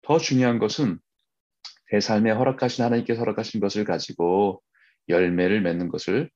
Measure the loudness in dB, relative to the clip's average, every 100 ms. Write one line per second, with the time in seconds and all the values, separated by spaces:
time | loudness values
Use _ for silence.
0 | 2 0 2 2 2 2 0 0 -2 -2
1 | _ _ _ _ _ _ -20 -20 _ -2
2 | 0 2 2 2 0 0 -2 0 0 0
3 | -2 -2 -2 -4 -6 -4 -4 -2 -4 -4
4 | -6 -2 0 2 2 -2 _ _ _ _
5 | -2 2 2 2 2 2 0 -2 -4 -6
6 | -2 -2 -2